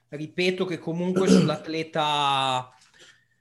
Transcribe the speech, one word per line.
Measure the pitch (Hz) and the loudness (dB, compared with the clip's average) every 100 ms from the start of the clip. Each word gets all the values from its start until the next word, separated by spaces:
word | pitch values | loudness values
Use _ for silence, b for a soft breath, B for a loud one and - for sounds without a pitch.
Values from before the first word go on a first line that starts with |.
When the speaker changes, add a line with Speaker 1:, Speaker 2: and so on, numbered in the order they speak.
| b | b
Speaker 1:
Ripeto | 151 151 - 185 185 185 | -12 -8 -2 0 0 -4
che | 160 | -6
comunque | 170 170 180 185 185 | -6 -4 -2 2 6
Speaker 2:
<clears throat> | |
Speaker 1:
sull'atleta | 185 151 151 160 160 160 160 151 147 143 135 135 127 123 b b b b b b b | 6 4 -2 -6 -8 -6 -2 -2 0 0 0 0 -2 -6 b b b b b b b